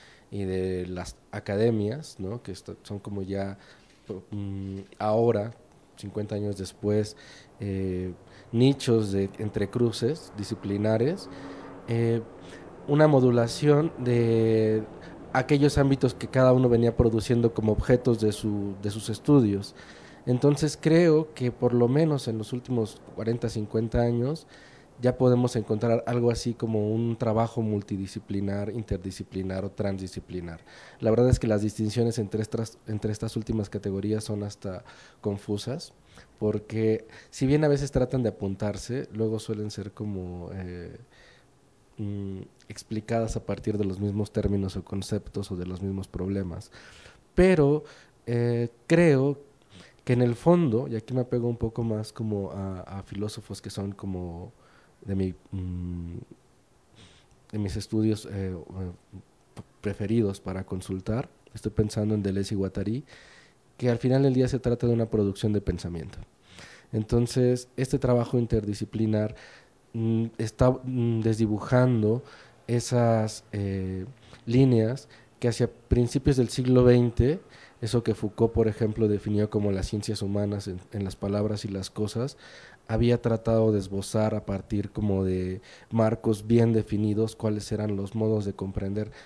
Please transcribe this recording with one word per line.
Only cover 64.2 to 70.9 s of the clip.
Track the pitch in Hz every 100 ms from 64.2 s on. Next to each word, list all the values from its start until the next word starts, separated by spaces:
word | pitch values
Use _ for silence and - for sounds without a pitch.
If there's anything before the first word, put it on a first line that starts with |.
del | 139 127
día | 127
se | 131
trata | 120 120 120
de |
una | 117 113
producción | 107 101 95 110
de | 104
pensamiento. | 95 87 87 85 - - - _ _ - - - _
Entonces, | 113 107 120 120 - 123 123 - -
este | 131 135
trabajo | 123 120 117 123
interdisciplinar, | 117 110 104 107 107 110 110 107 107 - - - _ _ _
mm, | 117 113 113 113 -
está, | 110 - 127
mm, | 131 127